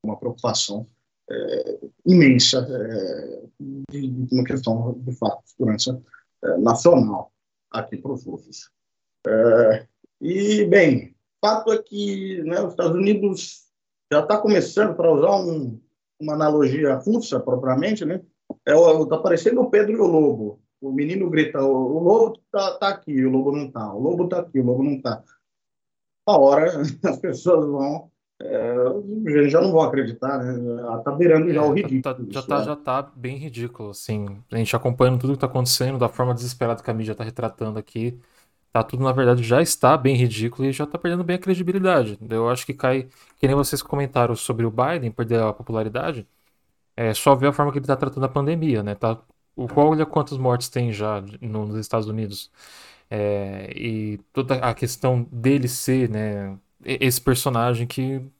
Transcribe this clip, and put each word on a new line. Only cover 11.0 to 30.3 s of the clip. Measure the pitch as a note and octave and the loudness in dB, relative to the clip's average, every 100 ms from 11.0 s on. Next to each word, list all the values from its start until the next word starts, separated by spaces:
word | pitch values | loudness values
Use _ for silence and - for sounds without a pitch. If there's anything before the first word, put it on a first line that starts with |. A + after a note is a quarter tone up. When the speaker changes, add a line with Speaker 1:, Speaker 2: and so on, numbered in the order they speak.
| - _ _ _ | -2 _ _ _
Speaker 1:
fato | G#3 A3 A3+ | 0 2 0
é | G#3+ | 0
que, | - G3+ G3+ G3 F#3+ F#3+ | -2 -6 -4 -4 -6 -6
né, | D#3 F3 | -4 -2
os | G3 | -4
Estados | - E3+ F3 | -2 0 2
Unidos | G3 G#3 G3+ F3+ - - _ _ _ _ _ | 2 2 0 -2 -10 -16 _ _ _ _ _
já | D3 | 0
tá | D3+ G#3 | 2 0
começando, | G#3+ G3+ - - G#3 E3 | 4 2 2 0 0 2
para | E3 | 2
usar | D3 E3+ G3 | 4 4 2
um, | F3+ D#3+ B2+ A2 _ _ _ _ | 0 -4 -8 -12 _ _ _ _
uma | D3+ | -8
analogia | D3+ D3+ D3+ C3+ C#3 D3 C3 | -2 2 4 2 2 0 0
russa | - A3+ - B2+ | 0 -2 -2 -4
propriamente, | - B2 C3 C3 F3+ G#3+ | -2 -2 0 0 0 -2
né, | D3+ F#3 - _ _ - - | -4 -6 -10 _ _ -8 4
é | |
o, | D3+ E3+ D#3 D3 | 6 8 6 2
tá | D#3+ | 0
parecendo | F#3 E3 G#3+ B3+ | 2 2 2 2
o | - | 2
Pedro | G#3 G#3 | 2 2
e | A3+ | 2
o | F#3+ | 4
lobo. | D#3+ D3 A#2 G#2+ - _ _ | 4 4 2 -6 -10 _ _
O | C3+ | -6
menino | C3+ D3 F#3+ F3+ | -4 -2 -2 -2
grita, | D#3 D3+ C#3+ | 0 0 0
"O, | C3+ C3 B2+ D#3 | 0 2 0 0
o | |
lobo | F3 A3+ A3+ - _ | 4 4 4 -2 _
tá, | G3+ G3 F3+ | -4 -4 -2
tá | G3 | -4
aqui, | G3 - C#3 | -4 -4 0
o | C3 | 2
lobo | C3 C3+ | 2 0
não | D3 C#3 | -2 -6
tá. | A#2 G#2+ | -10 -10
O | G2+ | -4
lobo | C#3 E3 D3+ | -4 -2 -2
tá | C3+ | -4
aqui, | - C3+ | -2 0
o | |
lobo | A#2+ B2+ | 0 0
não | C#3 C3+ | 0 -2
tá." | B2+ A2 _ _ _ _ _ _ _ _ _ _ - | -6 -8 _ _ _ _ _ _ _ _ _ _ 4
A | F3+ | 8
hora | C3+ C#3+ D#3+ | 8 8 4
<laughs> | D#3 D3+ B2 | 0 -6 -2
as | - - | -4 -2
pessoas | F#3 - F3+ E3 D3 | -6 -4 4 4 4
vão, | C#3+ C#3 D4 - _ _ _ | -2 -4 -6 -10 _ _ _
é, | - A2+ A2+ B2 B2+ G3 G3+ A3 G3+ D3 C#3+ | -6 -4 -2 0 0 -2 -6 -6 0 2 4
já | D#3+ | 4
não | F#3+ | 4
vão | D#3+ | 4
acreditar, | C3+ B2+ B2+ A#2 C3 | 2 0 -4 -6 -6